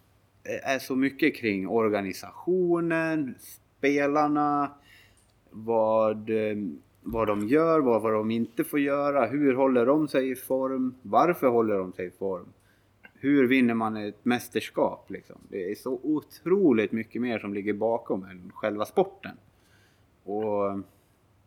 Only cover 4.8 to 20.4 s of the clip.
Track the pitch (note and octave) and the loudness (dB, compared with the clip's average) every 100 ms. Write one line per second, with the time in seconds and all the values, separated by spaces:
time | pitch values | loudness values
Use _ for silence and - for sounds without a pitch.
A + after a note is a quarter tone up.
4.8 | _ - _ _ _ _ _ G2+ A2 A2+ | _ -20 _ _ _ _ _ -10 -2 2
5.8 | A2 A2 A2 G#2+ G#2+ A2 G#2+ G#2 G2 C#2+ | 4 4 2 0 -2 -2 -2 -2 -6 -8
6.8 | - _ - A2+ G#2+ G#2 G#2 D3 E3 D#3+ | -16 _ -6 -2 0 0 2 2 4 4
7.8 | C3+ A2 A2 G#2+ G#2+ A#2 A#2 - D#3+ D3+ | 4 2 2 0 0 -2 -2 -4 -4 -2
8.8 | C#3+ C#3+ C#3+ C#3+ A2+ C#3 C#3+ B2+ C3+ B2+ | 0 0 0 0 0 2 2 4 4 4
9.8 | A#2 D3+ D3+ C#3+ C3 B2+ - C3 C3 C3 | 4 2 2 0 -2 -4 -4 -2 -2 -2
10.8 | B2+ B2 G2+ G#2+ D#3+ F3 C3+ A#2+ A2 G2+ | -4 -6 0 2 4 2 2 2 2 0
11.8 | F#2 - F2+ - G2 F2+ G2+ - _ _ | -2 -8 -10 -6 -6 -6 -10 -20 _ _
12.8 | _ _ - _ C3+ C#3+ B2+ C3 A#2+ A#2 | _ _ -20 _ 0 4 4 4 4 2
13.8 | A2 A2 G#2 - - A#2+ - A2 - - | -2 -4 -8 -6 -2 -2 -2 -6 -6 -2
14.8 | A2+ - - F#2+ - - - G2+ F2+ G#2+ | -2 -2 -12 -16 -16 -20 -12 -8 -6 -8
15.8 | B2+ C3 C#3+ D3+ - - E3 F#3+ F#3 A2+ | -6 -6 -2 -4 -4 -10 0 4 6 6
16.8 | G#2 A2 A2 A2+ B2 A2 G#2 G2+ G2+ G#2 | 2 -2 -6 -6 -4 -4 -6 -6 -4 -2
17.8 | A2 A#2 - G#2 F#2+ F#2 F#2 - G#2+ G#2 | 0 -2 -4 -6 -6 -16 -18 -6 -4 -4
18.8 | G#2+ - F#3 - - - _ _ _ _ | -2 0 0 -2 -16 -16 _ _ _ _
19.8 | _ _ _ _ - G#2 | _ _ _ _ -8 -4